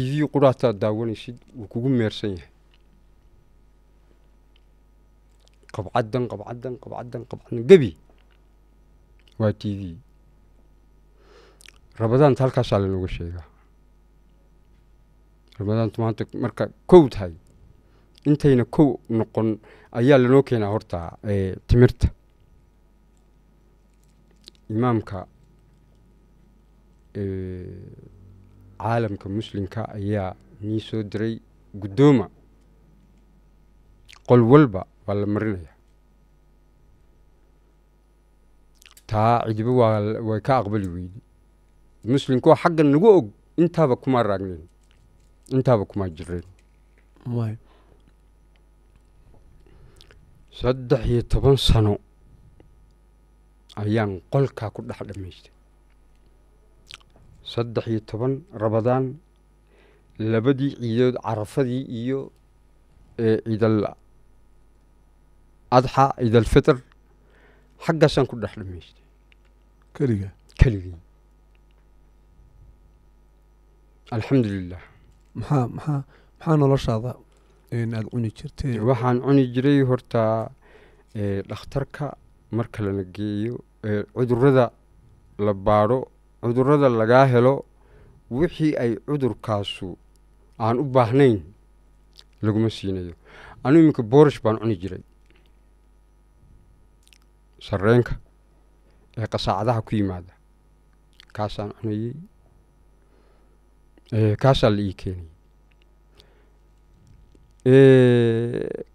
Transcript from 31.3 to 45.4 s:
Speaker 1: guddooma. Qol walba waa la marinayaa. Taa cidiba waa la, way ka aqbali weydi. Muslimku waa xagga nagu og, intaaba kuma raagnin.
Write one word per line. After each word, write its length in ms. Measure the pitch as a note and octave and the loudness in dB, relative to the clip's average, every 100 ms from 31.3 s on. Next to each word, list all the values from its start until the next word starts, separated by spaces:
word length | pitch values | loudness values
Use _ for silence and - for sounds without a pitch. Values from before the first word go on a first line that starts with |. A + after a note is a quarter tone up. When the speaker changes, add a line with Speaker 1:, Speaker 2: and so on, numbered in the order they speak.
| A2+ _ _ _ | -6 _ _ _
Speaker 1:
guddooma. 520 | G#2 G2 G2 C#3+ B2+ F#2+ _ _ _ _ _ _ _ _ _ _ _ _ _ _ _ _ _ - - - | -14 -8 4 6 6 0 _ _ _ _ _ _ _ _ _ _ _ _ _ _ _ _ _ -20 -14 4
Qol 140 | B2 | 4
walba 380 | A#2 D3 C3+ F#2 - _ - | 8 6 6 0 -10 _ -8
waa 80 | |
la 120 | G2+ G2+ | -4 -2
marinayaa. 480 | G#2 G#2+ F#2+ D#2 _ _ _ _ _ _ _ _ _ _ _ _ _ _ _ _ _ _ _ _ _ _ _ _ _ _ _ _ _ _ _ - - - | -2 -4 -8 -12 _ _ _ _ _ _ _ _ _ _ _ _ _ _ _ _ _ _ _ _ _ _ _ _ _ _ _ _ _ _ _ -20 -20 -6
Taa 360 | A2 A2+ A#2 - | 0 2 0 -2
cidiba 260 | G#2+ A2+ | -4 -2
waa 280 | B2+ A2+ G#2+ | 2 2 2
la, 200 | G#2 G#2+ | -2 -4
way 200 | A2+ G#2+ | -4 -6
ka 180 | C#3+ C3 | 0 -2
aqbali 280 | G2+ G#2+ F#2+ | 0 -4 -6
weydi. 320 | F2 F2+ F#2+ _ _ _ _ _ _ _ _ | -10 -12 -16 _ _ _ _ _ _ _ _
Muslimku 440 | G#2 C3+ - B2+ D#3+ | -4 -2 0 0 4
waa 120 | D3 | 4
xagga 220 | F3 D#3+ | 4 2
nagu 240 | D3 D3 A3 | 4 6 6
og, 180 | F#3 G#2 - _ - | 6 4 -12 _ -2
intaaba 400 | E3+ E3+ D3 A#2+ | 0 2 0 0
kuma 260 | - B2+ | 0 0
raagnin. 400 | G#2+ G2 F#2+ E2+ E2+ _ _ _ _ _ _ _ | 2 -2 -4 -10 -16 _ _ _ _ _ _ _